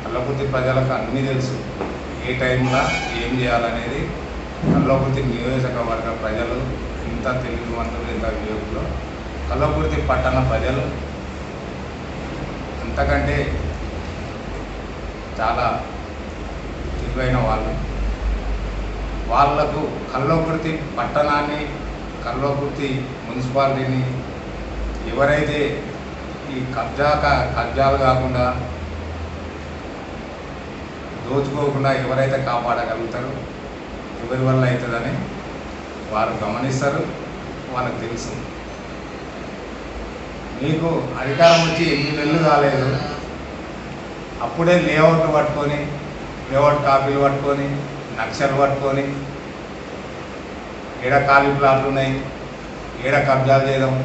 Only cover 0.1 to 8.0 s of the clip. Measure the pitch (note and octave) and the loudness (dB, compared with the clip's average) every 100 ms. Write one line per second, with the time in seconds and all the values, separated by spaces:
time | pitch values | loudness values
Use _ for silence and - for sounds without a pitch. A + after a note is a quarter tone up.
0.1 | B2+ B2+ C3+ C3+ C3 B2+ C3 C3 B2+ - | -4 -2 0 2 2 4 4 2 0 0
1.1 | C3+ C3 B2+ - - - - - - - | 0 2 0 0 -2 -6 -4 -4 -4 -6
2.1 | - B2 B2+ B2+ B2+ B2+ B2+ C#3 - - | -6 -4 0 2 4 4 4 2 0 -2
3.1 | A#2 A#2 B2+ B2 A#2 A#2 A#2 A2+ - - | -2 0 0 2 2 2 0 -2 -2 -4
4.1 | - - - - - D3+ E3+ B2+ C3+ C3 | -4 -6 -8 -8 -2 4 4 6 4 4
5.1 | C3 B2+ A#2+ B2 C3 B2+ A#2+ A#2 A2+ A#2 | 2 2 0 0 2 0 0 0 0 -2
6.1 | A2+ A2 A2 A#2+ B2+ C3 C3+ - - - | -2 -2 0 0 -2 -2 -4 -4 -4 -4
7.1 | A#2+ B2+ B2+ B2 A#2 A#2 A#2+ A#2 A2+ | -2 0 -2 -2 -4 -4 -2 -2 -4